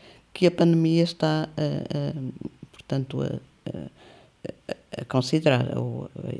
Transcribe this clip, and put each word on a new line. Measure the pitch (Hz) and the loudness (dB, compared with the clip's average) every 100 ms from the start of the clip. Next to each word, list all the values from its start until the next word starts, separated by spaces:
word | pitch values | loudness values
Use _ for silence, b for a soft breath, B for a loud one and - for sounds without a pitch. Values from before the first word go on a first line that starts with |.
| b b _ | b b _
que | - 175 | 2 2
a | |
pandemia | 175 170 165 160 165 | 6 4 6 4 4
está, | 170 - 160 156 156 156 | 2 2 0 0 -2 -2
eh, | 147 147 - | -2 -2 -4
eh, | 147 143 151 131 - - - - | -4 -4 -4 -8 -8 -12 -14 -20
portanto, | - - 135 135 139 | -18 -4 -4 -2 -4
a, | 139 - - _ - | -2 -4 -10 _ -12
a, | 87 67 _ - - - _ - - - - - - | -10 -12 _ -20 -20 -20 _ -14 -12 -10 -12 -10 -12
a | |
considerar | - 131 123 160 160 123 127 123 | -2 -2 0 2 4 2 2 -2
ou | 120 120 - - - | -4 -6 -10 -10 -8